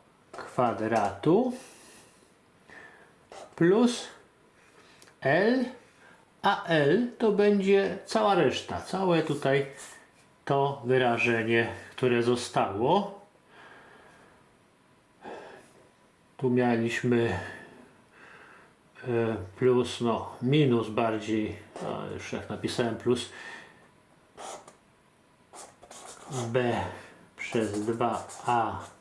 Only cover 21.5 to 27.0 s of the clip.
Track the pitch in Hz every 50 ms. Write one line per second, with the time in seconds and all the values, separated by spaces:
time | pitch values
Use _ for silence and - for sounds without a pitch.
21.5 | 98 98 - - - - - - 107 104 101 98 101 98 - - - 107 101 -
22.5 | 107 92 - 110 - - 123 117 110 110 - 120 123 120 - - - - - -
23.5 | - - - - - - - - _ _ _ _ _ _ _ _ _ - - -
24.5 | - - - - - _ _ _ _ _ _ _ _ _ _ _ _ _ _ _
25.5 | - - - - - _ - - - - - - - - - - 156 127 120 117
26.5 | 113 127 123 120 113 101 92 92 - -